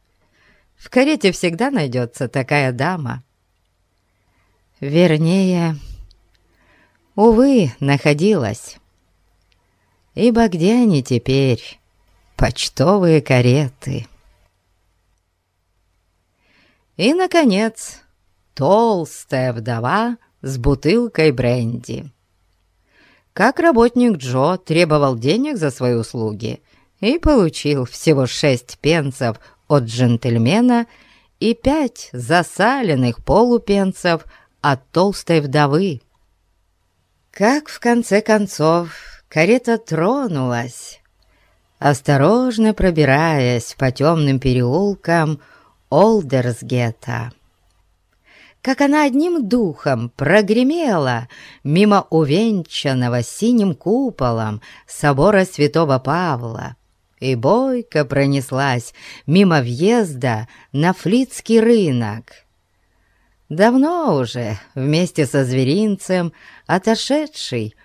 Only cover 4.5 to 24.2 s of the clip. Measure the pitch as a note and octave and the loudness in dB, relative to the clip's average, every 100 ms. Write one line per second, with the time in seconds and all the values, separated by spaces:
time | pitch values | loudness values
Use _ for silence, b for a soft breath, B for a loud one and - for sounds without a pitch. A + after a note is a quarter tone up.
4.5 | _ _ - C#3 D#3 F3 D#3+ D#3+ F#3+ F#3 | _ _ -12 -2 2 4 4 2 2 0
5.5 | F3+ E3 D3+ B B B _ _ _ _ | 0 -2 -4 B B B _ _ _ _
6.5 | _ _ _ _ _ _ - A3+ A3 C#4 | _ _ _ _ _ _ 2 4 6 6
7.5 | C4 D3 - C#3 C#3+ D#3 D3 G3 G3+ A2 | 4 2 0 0 2 2 2 2 0 -2
8.5 | - - - _ _ _ _ _ _ _ | -6 -12 -20 _ _ _ _ _ _ _
9.5 | _ _ _ _ _ _ - A3+ A3+ A3+ | _ _ _ _ _ _ -2 2 2 2
10.5 | E3+ F3+ A#3+ A#3 D3+ B2+ A#2+ - C3+ C3+ | 2 2 4 4 2 0 -2 0 0 2
11.5 | A#2 - - _ _ _ _ _ - C3+ | -2 -6 -20 _ _ _ _ _ -2 -2
12.5 | - - - D3+ G#3 F3 D#3 - C3 B2 | -2 -6 -2 2 2 4 2 2 2 4
13.5 | C3 C#3 - - C3 A2+ _ _ _ _ | 2 0 -6 -10 -10 -10 _ _ _ _
14.5 | _ _ _ _ _ _ _ _ _ _ | _ _ _ _ _ _ _ _ _ _
15.5 | _ _ _ _ _ _ _ _ _ _ | _ _ _ _ _ _ _ _ _ _
16.5 | _ _ _ _ - G3+ E4+ F#4 F4 C#4 | _ _ _ _ -2 0 2 2 2 4
17.5 | F#3+ A3 - - - _ _ _ _ _ | 2 0 -6 -16 -20 _ _ _ _ _
18.5 | - C3+ G#3 A#3 G3 D#3 - - C3+ B2+ | -4 2 2 2 0 -4 -12 -6 -4 -2
19.5 | A#2 A2+ C#3 B2+ F#3+ A#3 A#3 _ _ C3+ | -4 -6 -4 -2 -2 -2 -6 _ _ -10
20.5 | C3 C3 C#3 D3 A3+ A#3+ - D#3 B2+ A#2+ | -4 -2 0 0 0 0 0 0 2 0
21.5 | B2 A2+ A#2+ - A#2+ D#3 _ _ _ _ | 0 -2 -6 -10 -12 -12 _ _ _ _
22.5 | _ _ _ b b b b b - A3 | _ _ _ b b b b b -2 0
23.5 | - E4+ A#3 A#3+ B3 B3 F3 | 2 2 4 2 2 0 0